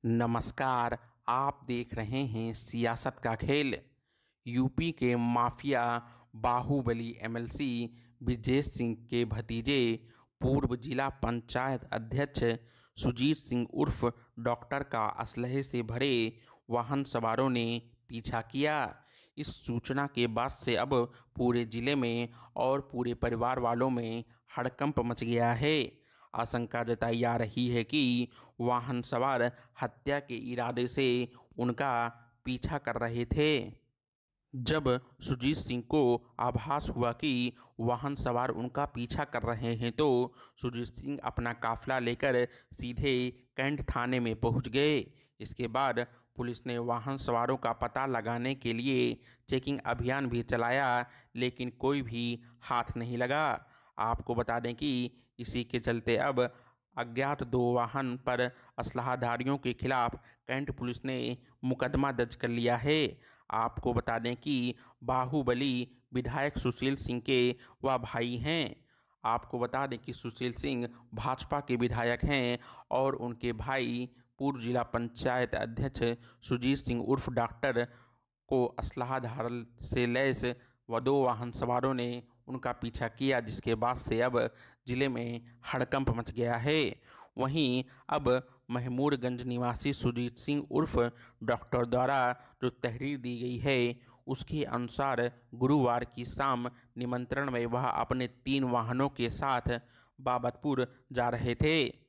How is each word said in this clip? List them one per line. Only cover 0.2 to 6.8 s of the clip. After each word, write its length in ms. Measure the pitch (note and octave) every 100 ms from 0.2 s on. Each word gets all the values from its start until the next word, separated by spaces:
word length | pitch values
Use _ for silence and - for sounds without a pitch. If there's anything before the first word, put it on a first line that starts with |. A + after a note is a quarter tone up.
| A#2 A#2 - - C3+ B2 A#2 A#2 - _ -
आप 380 | B2+ C#3 - B2+
देख 260 | A#2+ A#2+
रहे 300 | - A2 C3
हैं 300 | C3+ A2 A2+
सियासत 640 | A2+ - A#2 A#2 A#2 C#3 -
का 120 | A#2
खेल। 420 | A2 - C#3+ C#3+ - - _ _ _ _ _ A#2+
यूपी 440 | A#2+ C3 - E3
के 240 | D#3+ B2
माफिया 920 | A#2+ A#2 A#2+ A#2+ - C#3+ C3 A#2+ A#2+ A#2 - _
बाहुबली 840 | A2 A#2+ B2 B2 C#3+